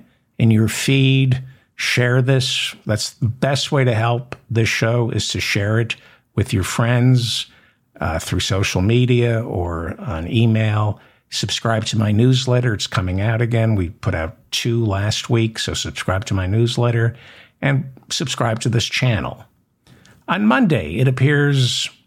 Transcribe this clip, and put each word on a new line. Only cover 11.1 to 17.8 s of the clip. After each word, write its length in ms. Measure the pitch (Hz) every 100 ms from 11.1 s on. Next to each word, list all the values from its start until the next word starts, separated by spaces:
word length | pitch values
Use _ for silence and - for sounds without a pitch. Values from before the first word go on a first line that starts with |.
| _ -
Subscribe 560 | - - - 117 110 110
to 120 | 107
my 140 | 107
newsletter. 600 | 104 123 127 131 123 123
It's 140 | 101 -
coming 340 | - 92 90
out 200 | 107 113
again. 340 | 117 117 113 104
We 140 | 85
put 240 | - 113
out 220 | 90 80 - -
two 320 | - 123 117
last 460 | 110 95 101 - -
week, 300 | 117 113 113
so 140 | -
subscribe 520 | - - - - 95 -
to 80 |
my 120 | 95 92
newsletter 720 | 107 117 123 120 113 113 - - - - -
and 280 | - 139